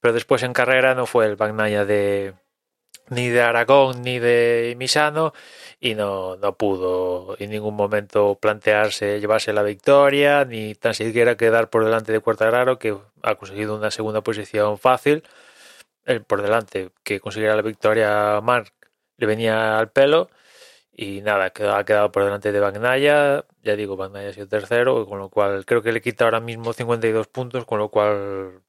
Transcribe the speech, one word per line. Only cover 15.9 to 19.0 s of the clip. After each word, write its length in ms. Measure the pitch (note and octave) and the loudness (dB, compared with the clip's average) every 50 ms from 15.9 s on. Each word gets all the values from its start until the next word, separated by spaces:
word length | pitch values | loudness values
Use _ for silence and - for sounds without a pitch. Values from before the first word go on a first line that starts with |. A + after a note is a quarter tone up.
| _ _ _ | _ _ _
El 160 | - C3 A2+ G#2+ | -4 -4 -4 -2
por 180 | _ G#2+ G2 | _ -2 -2
delante 520 | G2+ G2+ G#2+ A#2 A2 F#2+ - G2 F#2+ F#2 _ _ _ | 0 0 0 0 0 -2 -8 -8 -8 -8 _ _ _
que 180 | - G#2 G2 | -6 -6 -6
consiguiera 340 | - G#2+ G2 G#2+ G#2+ G#2+ G#2+ | -6 -8 -6 -2 0 0 0
la 60 | G#2+ | 0
victoria 800 | G#2 A2 A2 _ - G#2+ G#2+ A2+ A2 G#2 G#2 G#2 G#2 G#2 G#2 G#2 | 0 -4 -6 _ 0 0 2 2 2 2 2 0 0 0 0 0
Marc 320 | G#2+ A#2 B2 A#2+ G#2+ - _ _ _ _ _ _ | 0 0 0 0 0 -6 _ _ _ _ _ _